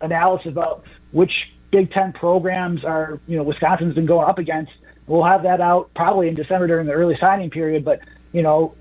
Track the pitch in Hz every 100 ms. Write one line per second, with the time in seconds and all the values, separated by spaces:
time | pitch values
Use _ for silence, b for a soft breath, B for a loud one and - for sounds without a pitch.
0 | 160 165 180 185 165 147 165 - - b
1 | - 156 180 - - - - 196 185 196
2 | 190 - 170 185 180 185 180 165 151 160
3 | 156 151 - 165 147 151 160 185 170 147
4 | 160 170 156 190 165 156 151 - b b
5 | - 165 170 190 180 180 175 180 - -
6 | 170 196 170 156 151 185 175 165 156 147
7 | 170 156 185 196 175 156 156 156 151 -
8 | - b - 170 156 151 165 -